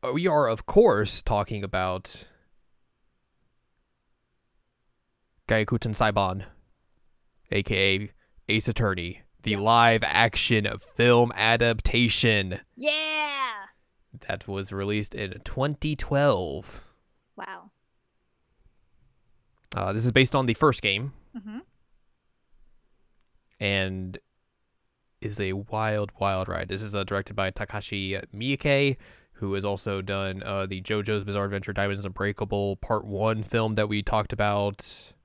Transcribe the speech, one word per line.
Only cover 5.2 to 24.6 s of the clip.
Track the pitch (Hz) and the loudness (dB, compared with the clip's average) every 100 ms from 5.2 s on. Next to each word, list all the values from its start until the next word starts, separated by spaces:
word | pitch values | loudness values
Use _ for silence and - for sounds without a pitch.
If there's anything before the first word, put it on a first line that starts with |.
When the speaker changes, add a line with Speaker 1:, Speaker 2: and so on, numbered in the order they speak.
| _ _ - | _ _ 0
Speaker 1:
Gaikuten | 110 104 113 113 | 0 2 -2 -2
Saiban, | 104 110 104 98 95 - - _ _ _ _ _ _ _ _ _ | 0 2 2 0 -2 -10 -18 _ _ _ _ _ _ _ _ _
A | 101 | -4
K | 98 92 98 95 | 0 2 4 2
A | 104 - _ - - | -2 -14 _ -20 -2
Ace | 110 117 | 0 0
Attorney, | 113 110 92 87 90 - _ | 0 0 0 -6 -10 -18 _
the | - | -4
Speaker 2:
Yeah. | 101 | 0
Speaker 1:
live-action | 104 117 117 113 82 92 117 - - 113 101 107 | 4 6 8 6 2 4 4 2 2 2 2 -6
film | - - 120 120 120 | -12 2 6 6 4
adaptation | 95 110 117 117 113 - 123 120 - 120 107 95 90 - - | 2 2 4 2 2 2 4 2 4 4 2 0 -6 -12 -6
Speaker 2:
Yeah! | 285 302 311 311 302 285 254 214 196 _ _ _ _ - - | -2 -2 -4 -4 -4 -4 -6 -8 -16 _ _ _ _ -20 -10
Speaker 1:
that | 101 - | -10 -6
was | 98 98 | -8 -6
released | 98 98 104 104 | -6 -2 -2 -4
in | - 101 101 | -8 -10 -10
twenty | - - 139 147 156 151 | -10 -4 -4 -2 -4 -4
twelve. | - 139 143 101 87 71 - - - _ _ _ _ - | 0 2 4 2 0 -6 -10 -18 -20 _ _ _ _ -16
Speaker 2:
Wow. | 190 180 196 _ _ _ _ _ _ _ _ _ _ _ _ _ _ _ _ _ _ _ _ | -14 -16 -20 _ _ _ _ _ _ _ _ _ _ _ _ _ _ _ _ _ _ _ _
Speaker 1:
Uh, | - 95 | -4 -2
this | 104 | 0
is | 120 | 2
based | 117 131 | 4 4
on | 143 127 | 4 0
the | |
first | 113 156 131 | 4 4 4
game | 104 98 135 - _ 240 | -2 -2 -4 -12 _ -16
Speaker 2:
Mm-hmm. | 202 226 370 _ _ _ _ _ _ _ _ _ - _ _ _ _ _ _ _ _ _ | -14 -14 -16 _ _ _ _ _ _ _ _ _ -20 _ _ _ _ _ _ _ _ _
Speaker 1:
and | 101 98 95 95 92 92 _ _ _ _ | 0 2 0 -4 -8 -10 _ _ _ _